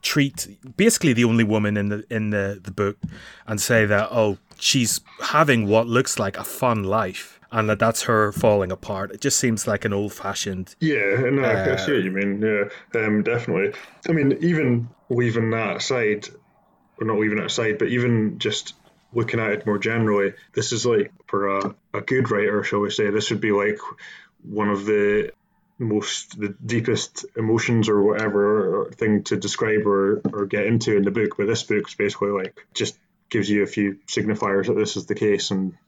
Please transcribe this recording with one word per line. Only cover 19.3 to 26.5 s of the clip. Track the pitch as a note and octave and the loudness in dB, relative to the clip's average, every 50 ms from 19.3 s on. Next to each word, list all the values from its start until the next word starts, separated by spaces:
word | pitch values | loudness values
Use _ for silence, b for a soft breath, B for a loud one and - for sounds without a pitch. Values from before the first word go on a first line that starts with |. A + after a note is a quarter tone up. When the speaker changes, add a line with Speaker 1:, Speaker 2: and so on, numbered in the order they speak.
| - A2+ | -2 -2
Speaker 2:
at | A2 G#2+ | -2 -2
it | G2+ - - | -4 -2 -2
more | A2 G#2 | -2 -2
generally, | G2+ G2 A2+ A2+ A#2 A2+ G#2+ G#2 G2+ G2 G2 F#2+ B B B B | 0 0 0 0 2 2 2 2 2 2 0 -2 B B B B
this | G2+ A2 - | -4 -4 -2
is, | B2 A2 A2+ | -4 -2 0
like, | B2+ A#2 G#2+ G2+ - - _ _ | 2 2 2 2 0 -6 _ _
for | - - G2+ G2 G2 G2 G2 | -4 -2 -2 0 0 0 -2
a, | G2 G2 G2 _ _ _ - | -2 -4 -8 _ _ _ -10
a | G2 | -8
good | G2 - B2+ B2+ B2 A2+ | -4 0 0 0 2 2
writer, | A2+ G2+ G#2+ G2+ G#2 G#2 G2+ | 2 0 2 2 0 0 -2
shall | - - G#2 | 0 0 0
we | G2+ G2 | 0 0
say, | - - G#2+ G#2 | 0 0 0 0
this | G2+ A2 G#2+ - | 0 0 -2 -2
would | A2+ G#2 | -4 -2
be, | - A2 | 0 2
like, | G2+ G2+ G2+ G#2 G#2+ G#2+ - - - B B B B B B B B _ - | 2 2 2 0 -2 -4 -8 -14 -16 B B B B B B B B _ -16
one | - G#2+ G#2 G#2 G#2 | -8 -4 -2 0 0
of | G#2 G2 G2+ | 0 0 0
the | G#2 G#2+ G#2 G2+ G#2 G#2 G#2+ - - - _ _ _ _ _ _ _ _ | 0 2 2 4 4 2 2 0 -2 -8 _ _ _ _ _ _ _ _
most, | _ B2+ A2 G#2+ G#2+ G2+ - - - - - - G#2+ | _ -4 0 0 0 0 -2 -8 -8 -10 -12 -10 -8
the | G#2 G2+ | -8 -8